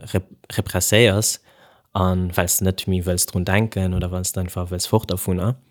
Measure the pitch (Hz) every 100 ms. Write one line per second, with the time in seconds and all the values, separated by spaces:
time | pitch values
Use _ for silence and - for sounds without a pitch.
0 | - 95 - - _ - 101 92 - 107
1 | 117 98 110 - _ _ - _ _ 98
2 | 92 92 90 90 87 - 92 92 - 92
3 | 90 90 - 92 90 98 110 - 92 90
4 | 90 90 92 - 90 - 90 90 - 110
5 | - 92 - 90 95 131 _